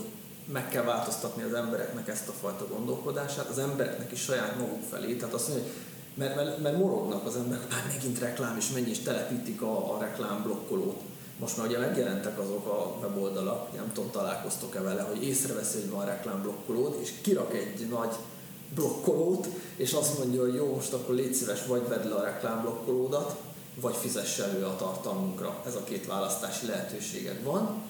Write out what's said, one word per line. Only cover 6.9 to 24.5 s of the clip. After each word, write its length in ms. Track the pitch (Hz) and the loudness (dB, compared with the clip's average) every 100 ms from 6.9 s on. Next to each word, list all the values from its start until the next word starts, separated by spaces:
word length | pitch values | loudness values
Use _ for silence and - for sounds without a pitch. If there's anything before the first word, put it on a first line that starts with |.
| 107 - 101 - | 4 2 0 0
az 100 | 123 | -2
emberek, 260 | 123 120 | 0 -2
hogy 100 | - | 0
már 220 | 123 131 | -2 0
megint 240 | 135 131 110 | 0 0 0
reklám, 380 | 120 - 117 110 | 0 0 0 0
és 140 | 104 | 0
mennyi 200 | 131 117 | 2 2
is 80 | 104 | 0
telepítik 640 | - 123 - 123 - 107 | 0 0 0 0 -2 -2
a, 320 | 110 104 - | 0 2 2
a 40 | 107 | 0
reklámblokkolót. 1000 | 110 - 104 101 - 101 - 98 95 - - - - - | 0 -2 -2 0 0 -2 0 2 2 -2 -8 -10 -12 -6
Most 180 | 127 - | -4 0
már 100 | 113 | 0
ugye 120 | 120 | 2
megjelentek 600 | 131 139 120 98 104 104 | 2 4 2 2 0 -2
azok 280 | 98 101 104 | 0 0 0
a 300 | 104 90 - | 0 0 -2
weboldalak, 720 | 104 98 98 98 95 - - | -2 0 0 2 0 0 -4
nem 160 | - 110 | -4 -4
tudom, 180 | 110 95 | -2 -2
találkoztok-e 720 | 104 92 - - - 98 98 | 0 0 0 -2 -4 -4 -2
vele, 220 | 95 98 | 0 0
hogy 220 | 98 107 | 0 0
észreveszi, 560 | 135 127 120 107 104 110 | 2 2 2 0 0 0
hogy 100 | 98 | -2
van 140 | 101 | -2
reklámblokkolód, 920 | 101 98 113 98 101 98 - 113 143 147 | -2 -2 -2 -2 -2 -4 -2 2 2 0
és 100 | - - | -4 -2
kirak 320 | 202 165 - | 4 4 4
egy 340 | 120 104 98 113 | 0 -2 -4 -2
nagy 240 | 117 113 110 - - - - - | 0 0 -2 -6 -12 -12 -14 -6
blokkolót, 720 | - 147 - - 151 170 190 - - - - | 0 2 4 4 6 6 4 2 -4 -8 -2
és 160 | 127 | 2
azt 260 | 151 147 135 | 4 4 2
mondja, 220 | 127 127 | 2 4
hogy 140 | 123 | 4
jó, 200 | 131 143 | 4 2
most 180 | 131 - | 2 0
akkor 220 | 131 - | -2 2
légy 200 | 127 131 | 2 2
szíves, 320 | - 110 101 131 | 2 0 0 2
vagy 220 | 123 117 | 2 2
vedd 200 | 110 104 | 0 2
le 60 | |
a 80 | 104 | 2
reklámblokkolódat, 1120 | 101 - 117 113 113 - - 127 131 143 147 - - - - - | 0 0 0 0 0 0 2 2 4 2 0 -4 -8 -12 -12 -4
vagy 140 | 123 | -2
fizess 440 | - 127 113 - - | 0 0 0 0 0
elő 260 | 101 | 2